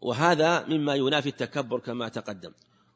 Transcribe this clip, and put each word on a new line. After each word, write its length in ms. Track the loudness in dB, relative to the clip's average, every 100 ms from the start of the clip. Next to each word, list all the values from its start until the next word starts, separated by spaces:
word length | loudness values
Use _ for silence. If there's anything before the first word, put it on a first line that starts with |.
وهذا 640 | -4 2 4 4 4 2 0
مما 280 | 0 0 2
ينافي 340 | 2 2 -2
التكبر 500 | -4 -4 -4 -4 -4
كما 300 | -4 -6 -6
تقدم. 420 | -6 -10 -12 -14 -20 _ _ _